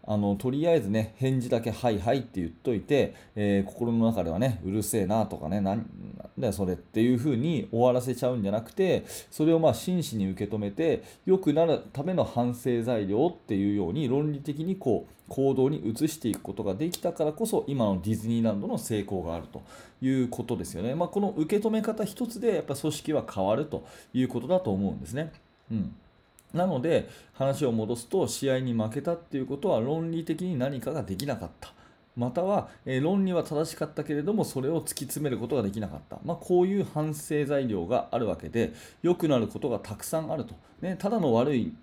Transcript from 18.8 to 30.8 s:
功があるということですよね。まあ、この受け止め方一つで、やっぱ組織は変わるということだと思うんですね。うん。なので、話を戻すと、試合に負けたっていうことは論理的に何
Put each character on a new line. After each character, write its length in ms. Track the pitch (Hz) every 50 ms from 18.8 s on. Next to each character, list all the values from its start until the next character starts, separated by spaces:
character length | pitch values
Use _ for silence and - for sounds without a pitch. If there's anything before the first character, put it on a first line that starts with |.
| - - 117 104
功 200 | 98 101 101 92
が 140 | 82 82 85
あ 40 | 85
る 60 | 80 - -
と 80 | - - - - - - - - _
い 80 | 131 131
う 200 | 135 131 127 117
こ 120 | 117 -
と 160 | 113 - 123
で 80 | - 92
す 80 | - -
よ 80 | 82
ね。 140 | 95 120 135
ま 100 | 165 175
あ、 40 | 170
こ 100 | - 202
の 120 | 202 190 -
受 220 | 151 156 156 208 202
け 60 | 208
止 40 | 220
め 140 | 214 220 220
方 200 | - 220 226 208
一 220 | - - - 247
つ 160 | 233 - -
で、 140 | 247 233 196
や 60 | 160
っ 20 | -
ぱ 120 | - 139
組 160 | - - 156
織 220 | 147 - - - 156
は 100 | 131 113 -
変 140 | - 101 95
わ 100 | 98 110
る 100 | 131 151
と 200 | - - - - - - - - _ -
い 80 | 123 127
う 40 | 127
こ 120 | - 120
と 60 | 117
だ 120 | 135 180 185
と 100 | 185 117
思 180 | 98 95 101 95
う 40 | 78
ん 60 | -
で 60 | -
す 80 | 73 113
ね。 180 | 139 160 156 - - _ _ _ _ _ -
う 40 | 110
ん。 180 | 110 92 - - - - - _ _ _ _ _ - _ _ -
な 140 | 160 180
の 140 | 190 165 127
で、 260 | 127 160 160 117 - - - - - -
話 340 | _ - 135 139 135 107 147
を 60 | 127
戻 240 | 113 110 110 107 123
す 120 | 123 -
と、 200 | - - 190 156
試 240 | 113 - - - 135
合 80 | 131 131
に 140 | 131 127 117
負 160 | 113 107 110
け 120 | 113 143
た 120 | 139 170 170
っ 40 |
て 200 | 170 - - -
い 40 | 139
う 40 | 131
こ 100 | 131 139
と 140 | 143 - 196
は 100 | 160 113
論 320 | 110 131 156 165 165 165
理 140 | 165 165 165
的 160 | 165 160 160
に 180 | 180 185 180 127
何 220 | 123 139 147 123